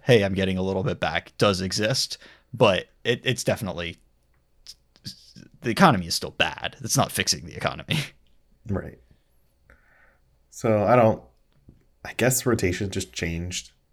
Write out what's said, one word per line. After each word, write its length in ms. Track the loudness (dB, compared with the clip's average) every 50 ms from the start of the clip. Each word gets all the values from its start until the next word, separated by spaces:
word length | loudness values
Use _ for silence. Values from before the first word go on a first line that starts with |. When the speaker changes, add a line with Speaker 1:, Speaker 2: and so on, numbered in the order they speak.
| 2
Speaker 1:
"Hey, 200 | 4 6 6 6
I'm 100 | 4 2
getting 240 | 0 0 0 0 0
a 40 | -2
little 200 | -2 -2 -2 -2
bit 180 | -2 -4 -2
back," 320 | -4 -2 -2 -4 -6 -6 -2 2
does 240 | 2 2 2 2 -2
exist, 560 | -4 -2 -2 0 0 0 -2 -2 -4 -8 -12 -18 -20 -20 -20 _ _ 0
but 360 | 4 4 4 6 4 0 -6 _ _ _
it, 200 | -2 -2 0 -2
it's 180 | -2 -2 -2 0
definitely, 520 | -2 -2 -2 -4 -6 -6 -6 -8 -8 -10 -12 _ _ _ _ _ _ _ _ _ _ _ _ _ -20 -20 -20 _ _ _ _ _ -18 -18 -18 -20 -20 _ -20 -20 -20 -20 -8 -6
the 80 | -6
economy 360 | 2 4 6 6 6 4 0
is 80 | -4 -6
still 180 | -6 -6 -8 -10
bad. 440 | -10 -10 -12 -10 -10 -10 -12 -12 -12 -8
It's 160 | -2 0 0
not 120 | 0 0 -2
fixing 340 | -4 -2 -2 -2 -4 -6
the 100 | -12 -12
economy. 400 | -6 -6 -6 -6 -6 -6 -4 -4 -4
<laughs> 680 | -4 -6 -12 _ _ _ _ _ _ _ _ _ _
Speaker 2:
Right. 320 | -6 -6 -6 -6 -8 -14 -20 _ _ _ _ _ _ _ _ _ _ _ _ _ -20 -20 _ _ _ _ _ _ _ _ _ _ _ _ _ _ _
So 340 | -12 -4 0 0 2 2 4
I 120 | 4 6
don't, 260 | 6 6 6 4 2 -4 -14 _ _ _ _ _ _ _ -20 -20 _ _ _ _ _ -16
I 80 | -12 -4
guess 300 | 0 2 2 2 2 0
rotation 440 | 0 0 2 0 -2 -2 -2 -4 -4
just 220 | -4 -6 -8 -8 -8
changed 600 | -6 -6 -4 -4 -4 -6 -6 -8 -10 -10 -12 -18 _ _ _